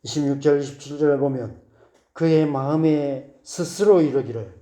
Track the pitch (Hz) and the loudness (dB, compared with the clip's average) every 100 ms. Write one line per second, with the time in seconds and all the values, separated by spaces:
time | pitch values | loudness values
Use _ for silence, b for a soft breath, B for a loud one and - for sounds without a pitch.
0 | - 156 143 139 147 143 139 - 139 143 | -6 -4 -2 0 2 2 -2 -12 -16 -2
1 | 147 143 139 131 113 - _ b b b | 0 2 0 -4 -10 -14 _ b b b
2 | b - 165 160 151 135 139 156 160 151 | b -2 2 2 2 -2 -2 0 2 0
3 | 143 135 - _ - - 165 - 208 185 | -2 -8 -12 _ -16 -8 -8 0 4 6
4 | 151 135 117 113 95 - | 4 0 -4 -10 -12 -18